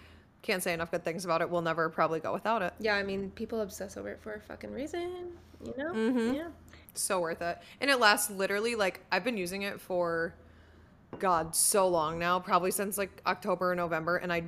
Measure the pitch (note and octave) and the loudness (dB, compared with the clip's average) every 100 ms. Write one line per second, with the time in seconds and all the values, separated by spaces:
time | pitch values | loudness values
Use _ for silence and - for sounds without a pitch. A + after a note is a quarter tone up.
0 | - - - - - F#3 F3+ E3 E3 E3+ | -20 -20 -20 -12 -4 -2 0 -2 -2 -4
1 | E3+ E3+ F3 E3 E3+ F3 E3 D#3+ D#3+ E3+ | -4 -4 0 0 2 0 0 0 0 2
2 | D#3+ D#3+ F#2+ F#3+ G#3 A3+ F3 - G#3+ G3+ | 2 0 -2 -2 0 0 -2 -2 0 0
3 | G3 G3 F#3+ - A3+ A3+ G3 - G3 G3+ | 0 -4 -6 -8 -6 -4 -6 -8 -10 -8
4 | G3+ G3+ A3 G#3+ - - G#3 G#3+ D#4 F4 | -10 -10 -12 -12 -12 -12 -10 -8 -6 -6
5 | F4 F4+ F4 F4 - - A3+ B3 D#4 A3 | -6 -8 -10 -14 -20 -16 -12 -6 -4 0
6 | A3+ B3 A3+ C4+ E4+ - - - - - | 2 2 2 0 -6 -14 -20 -20 -12 -4
7 | - F#3 E3 E3+ E3+ E3+ - - C#4 C4 | 0 0 0 -2 -4 -6 -10 -2 2 6
8 | G#3+ G#3 - F#3+ F#3+ G3+ A#3 A3+ F#3 - | 8 6 2 0 0 0 0 2 0 -2
9 | - F#3 A3+ G#3+ F3 G3 G3+ F#3+ - F3+ | -2 -2 0 -2 -4 -4 -6 -8 -4 0
10 | E3+ E3 E3+ - - - - - - - | 0 0 -2 -6 -20 -20 -20 -20 -20 -20
11 | - - F#3+ E3 D#3+ - - G3+ F#3 E3+ | -16 -2 2 2 2 2 4 6 6 4
12 | D#3 E3 F3 F#3 F#3 F3+ F#3 F#3+ G3 G3+ | 2 0 2 2 4 4 4 0 -2 -2
13 | F#3+ - F3+ F#3 G#3 F3+ F3+ F3+ E3+ D#3+ | -4 -4 -2 -2 0 0 2 0 0 0
14 | D#3+ F3+ F3+ E3+ | 0 0 0 -2